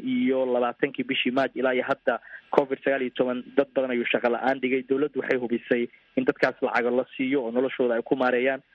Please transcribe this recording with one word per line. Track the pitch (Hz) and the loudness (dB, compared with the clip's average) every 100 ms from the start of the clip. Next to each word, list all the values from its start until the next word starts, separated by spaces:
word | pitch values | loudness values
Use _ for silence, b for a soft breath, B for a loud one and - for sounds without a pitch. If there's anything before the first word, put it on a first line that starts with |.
iyo | 127 123 127 131 | -4 0 2 2
labaatankii | 127 123 120 - 143 135 | 2 2 0 0 -4 -4
bishii | 127 131 127 | -6 -2 -2
Maaj | 131 127 123 | 0 -2 0
ilaa | 127 | 0
iyo | 127 131 | 0 -2
hadda, | 139 - 117 B B B | -2 -2 -4 B B B
covid | - 135 135 | 2 2 -2
sagaal | 139 135 | -2 -2
iyo | 127 - | -2 -2
toban | 127 123 - - | -2 -2 -2 0
dad | 139 | 0
badan | 135 131 120 | 0 0 0
ayuu | |
shaqo | 113 117 120 | 0 0 0
la'aan | 120 123 135 | 0 0 0
dhigay. | 131 131 | 0 -2
Dowladdu | 127 135 147 131 | 0 -2 0 -2
waxay | - 131 | -2 -2
hubisay | 117 120 - 123 120 b b - | 0 -4 0 0 -2 b b -2
in | 131 | 0
dadkaas | - 131 - | 2 0 0
lacago | 120 113 120 | -2 0 2
la | 123 123 - | 0 -2 -4
siiyo | 131 139 117 | -2 0 0
oo | |
noloshooda | 123 131 - 123 113 | 0 -2 0 0 0
ay | |
ku | - 135 | 0 0
maareeyaan. | 127 123 131 135 _ | 2 2 0 -2 _